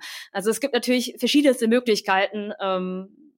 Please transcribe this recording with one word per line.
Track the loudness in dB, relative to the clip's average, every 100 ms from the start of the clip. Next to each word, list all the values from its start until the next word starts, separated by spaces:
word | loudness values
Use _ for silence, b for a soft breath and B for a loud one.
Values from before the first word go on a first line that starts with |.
| B B B
Also | -6 -2
es | -2
gibt | -2
natürlich | -2 0 0 -2 -4
verschiedenste | 0 4 4 4 4
Möglichkeiten, | 2 2 0 2 0 0 -4 -8 -6
ähm, | -4 -2 -4 -8 -12 _ _